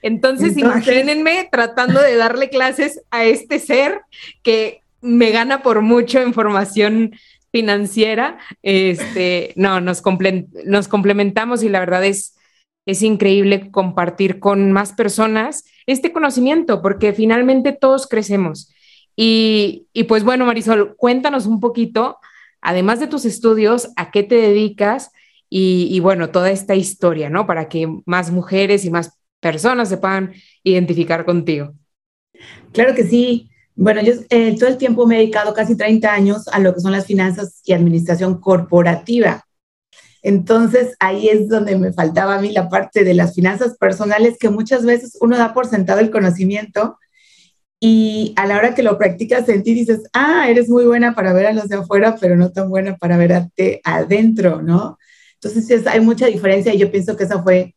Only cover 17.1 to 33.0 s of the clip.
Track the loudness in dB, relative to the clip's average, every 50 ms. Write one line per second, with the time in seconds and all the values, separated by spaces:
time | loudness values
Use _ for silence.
17.1 | 0 0 0 0 2 2 2 2 2 2 0 -2 -2 0 2 2 2 0 -2 -4
18.1 | -4 -4 -4 -2 -2 -2 -2 -2 -6 -10 -18 _ _ _ _ _ _ _ _ _
19.1 | _ -2 0 2 2 2 2 2 2 0 0 -2 -4 -8 _ _ _ -4 0 0
20.1 | 0 2 2 0 0 2 0 0 -2 -2 -2 0 0 0 0 -2 -2 _ 0 0
21.1 | 0 0 -2 -2 -2 -2 -2 -2 -2 0 -2 -2 -2 -2 -4 -2 -2 -4 -4 -4
22.1 | -6 _ _ _ _ -20 -20 _ _ _ -6 -4 -2 0 0 0 0 -2 -4 -6
23.1 | -6 -4 -4 -4 -6 0 2 2 2 4 2 2 2 0 -2 -8 -10 -10 -10 -4
24.1 | -2 -2 0 2 2 2 4 4 2 2 0 -2 -2 -2 -2 -2 -2 -4 -8 -14
25.1 | _ _ _ _ _ _ _ _ -2 0 2 2 2 2 0 0 0 2 2 2
26.1 | 2 2 -2 -2 -2 0 0 0 -2 -2 -2 -2 -2 0 0 -4 -6 _ -2 0
27.1 | 0 0 -6 -4 -4 -4 -2 -2 -4 -4 -4 -6 -6 -6 -4 -4 -6 -10 -8 -4
28.1 | -4 -4 -2 -2 -4 -4 -4 -2 -2 -2 0 2 0 0 0 -2 -4 -4 -4 -6
29.1 | _ _ _ _ _ _ -6 -4 -4 0 0 0 0 0 -2 -4 -4 -4 -4 -4
30.1 | -2 -4 -6 -8 -10 -18 _ _ _ _ _ 0 2 2 2 0 0 -2 -2 -2
31.1 | -2 -4 -2 -2 -2 -2 0 -2 -4 -4 -6 -10 -14 -20 _ _ _ _ _ _
32.1 | _ _ _ _ _ _ -20 -20 -20 -20 -20 _ -2 2 2 2 2 2